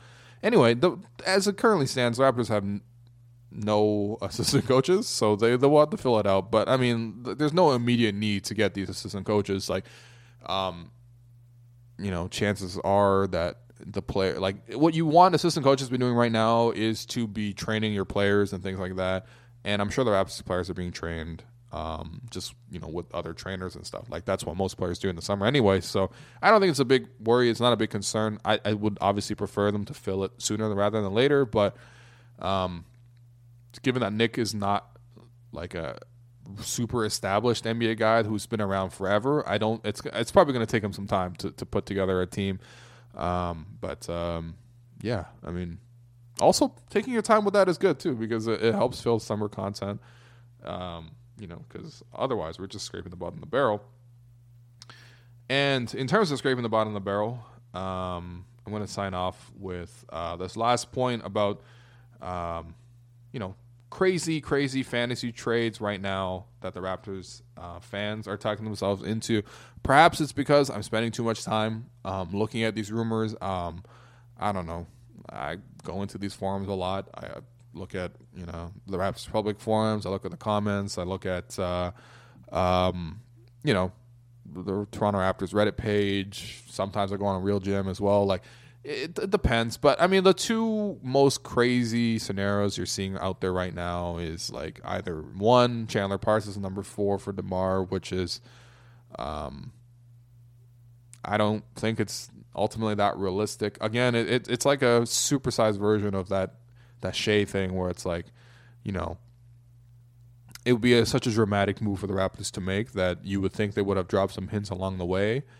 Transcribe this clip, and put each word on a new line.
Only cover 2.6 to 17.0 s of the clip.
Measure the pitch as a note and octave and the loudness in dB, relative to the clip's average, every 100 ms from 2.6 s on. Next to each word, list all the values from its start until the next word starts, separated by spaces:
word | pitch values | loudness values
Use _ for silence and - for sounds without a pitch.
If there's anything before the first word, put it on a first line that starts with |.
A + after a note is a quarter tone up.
n-, | G2 G2+ - - - - - - - | 0 -4 -8 -20 -20 -20 -20 -20 -18
no | - G#2+ G#2+ G#2+ G#2 G2+ A2+ | -6 0 4 4 4 0 -4
<laughs> | |
assistant | G2 - G#2+ C3+ - | -6 -4 0 2 4
coaches, | C3 C3+ F#3 - | 4 6 2 2
so | - G#2+ G#2 | 0 4 6
they, | A2+ | 4
they | B2 C#3 | 6 6
want | D3 D3+ | 8 6
to | G#3+ | 2
fill | C3 A2+ | 2 2
it | G2+ | 4
out. | G2 F#2+ | 2 4
But, | A2+ G2+ | 2 4
I | C3 | 4
mean, | B2 A#2 A2+ A2 | 4 0 -4 -8
th-, | B2 A2 | -10 -2
there's | D3+ | 0
no | E3 E3+ | 4 4
immediate | B2+ A#2+ A#2+ A2+ | 4 4 4 4
need | G2+ G#2+ G2+ | 2 0 0
to | - | -2
get | G2+ G#2 | 0 0
these | G2 F#2+ | 0 -6
assistant | G2 - G2+ F#2 | -6 -8 -8 0
coaches. | G#2+ G2 G2 - | 0 2 -2 -2
Like, | F#2 - - - - - - - | -4 -6 -18 -20 -20 -20 -20 -8
um, | F#2+ F#2+ F2 E2+ - - - - - - - - - - - | -4 -4 -6 -14 -20 -20 -20 -20 -20 -20 -20 -20 -20 -20 -8
you | G2+ | -6
know, | F2+ F2+ | -4 -4
chances | - G#2 F#2+ F#2+ F#2 | -2 -2 0 -4 -4
are | F2+ G2+ G2+ G2 G2 | 2 4 6 4 2
that | F2 E2+ - - - | 0 -2 -6 -18 -20
the | - G2+ | -10 -8
player, | - - F#2+ C#2 | -4 0 0 0
like, | F#2+ G2 - | -2 -4 -8
what | A2+ D#3+ | 0 2
you | D#3+ | 2
want | E3 D#3 F#3 | 4 6 8
assistant | F3 F3 D#3 | 6 2 2
coaches | C3+ C3+ C3 | 4 4 2
to | |
be | B2 | 0
doing | B2 | 2
right | A#2+ A#2+ | 4 4
now | A2+ A2 A#2 A#2 | 4 4 4 2
is | G2 A2 A2 | 2 0 -2